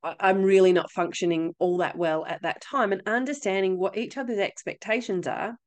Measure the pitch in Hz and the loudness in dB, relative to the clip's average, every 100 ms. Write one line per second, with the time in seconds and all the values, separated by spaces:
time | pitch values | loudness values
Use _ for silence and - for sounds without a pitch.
0 | - - 196 190 190 190 185 175 - - | -10 0 2 4 6 8 8 6 2 -4
1 | 170 - 175 165 165 - 175 180 170 180 | -4 0 0 0 -2 -2 0 0 -2 -2
2 | 170 156 156 160 165 - - 277 214 190 | -2 -2 -4 -6 -6 -6 -6 -2 0 -2
3 | 202 233 262 285 208 190 190 185 185 208 | -2 -2 -2 -4 -2 0 0 0 -2 -4
4 | 247 269 247 214 196 - - - - 226 | -8 -8 -6 -4 -4 -6 -12 -12 -4 -4
5 | 240 185 160 117 202 233 | -2 -6 -4 -6 -8 -10